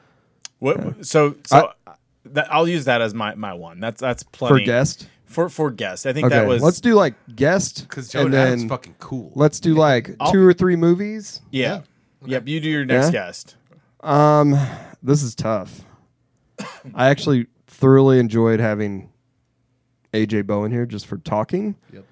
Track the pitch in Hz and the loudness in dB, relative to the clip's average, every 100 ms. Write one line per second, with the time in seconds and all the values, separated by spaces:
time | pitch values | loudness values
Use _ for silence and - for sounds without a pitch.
0 | _ _ _ _ - _ 131 180 - - | _ _ _ _ -20 _ -4 -4 -6 -10
1 | 165 156 147 147 - 135 - - - 76 | -2 0 0 -2 2 2 2 -4 -20 -20
2 | _ _ 120 147 147 151 170 170 131 120 | _ _ -8 -6 -2 0 0 -2 0 0
3 | 113 110 107 104 104 87 82 85 113 107 | 0 -4 -8 -8 -12 -12 -14 -10 -10 -6
4 | 127 120 - - 127 135 107 120 139 - | -6 -6 -10 -8 2 2 2 0 0 -4
5 | - _ _ - 175 - 151 110 101 90 | -18 _ _ -6 -6 -4 -6 -4 -8 -6
6 | 135 131 127 131 107 120 151 175 240 214 | -6 -2 0 2 2 2 2 2 2 4
7 | 160 110 - 113 143 185 - - - - | 2 -2 -16 -2 0 0 -2 -10 -14 -14
8 | 120 147 135 135 131 123 113 127 - - | -8 -2 0 2 2 0 -4 -8 -12 -20
9 | - 131 87 131 147 - 170 156 151 127 | -14 -12 -10 0 2 2 0 4 4 2
10 | 117 - 147 196 185 175 185 170 170 180 | -2 -4 2 6 6 6 2 2 2 2
11 | 208 220 196 - - 131 120 196 - _ | -2 -10 -14 -20 -8 -4 -2 -4 -10 _
12 | _ _ 131 131 117 160 156 151 131 127 | _ _ -8 -8 -6 -6 -4 -4 0 0
13 | 147 123 92 - - _ _ _ _ _ | 2 0 -6 -14 -20 _ _ _ _ _
14 | 156 147 151 151 147 139 131 - - - | -2 2 4 4 4 2 -2 -8 -18 -10
15 | 123 147 127 - 110 107 90 - - _ | -2 0 -2 -6 -6 -6 -8 -18 -20 _
16 | _ _ _ _ _ - - - 131 - | _ _ _ _ _ -18 -16 -16 -16 -2
17 | 131 143 156 131 117 _ _ _ 135 135 | 0 2 0 0 -2 _ _ _ 6 6
18 | 135 127 120 113 113 110 113 104 104 98 | 6 4 2 2 2 2 0 -2 -4 -8
19 | 92 _ _ _ _ _ _ _ _ _ | -14 _ _ _ _ _ _ _ _ _
20 | _ 107 107 107 98 104 107 120 120 107 | _ -2 0 -2 -2 -4 -2 -4 -6 -8
21 | - 101 - 104 110 180 208 202 _ 98 | -12 -12 -6 -4 -2 -4 -6 -8 _ -20
22 | - | -20